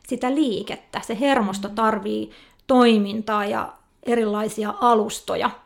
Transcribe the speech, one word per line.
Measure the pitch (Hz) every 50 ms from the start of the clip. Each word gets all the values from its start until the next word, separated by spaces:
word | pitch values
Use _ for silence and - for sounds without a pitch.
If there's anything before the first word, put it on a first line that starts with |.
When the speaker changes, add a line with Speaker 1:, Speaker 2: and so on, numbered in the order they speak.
| _ -
Speaker 1:
sitä | 262 240 - 254 269
liikettä, | 294 311 254 202 185 208 - - - - _ - 208 -
se | - 233 196
hermosto | 269 277 269 254 214 196 196 202 196 208
Speaker 2:
Mm. | 208
Speaker 1:
tarvii | 214 226 220 214 208 196 214 214 214 214 - - - - _ _ _ _
toimintaa | - 262 254 240 233 226 214 202 196 202 220 214 - 214 208 202
ja | 208 226 220 - - - - _ _ _ _ -
erilaisia | 254 233 240 220 208 208 208 214 214 214 - 208 208 - -
alustoja. | - 240 233 214 208 214 - - - - 190 - - - - - _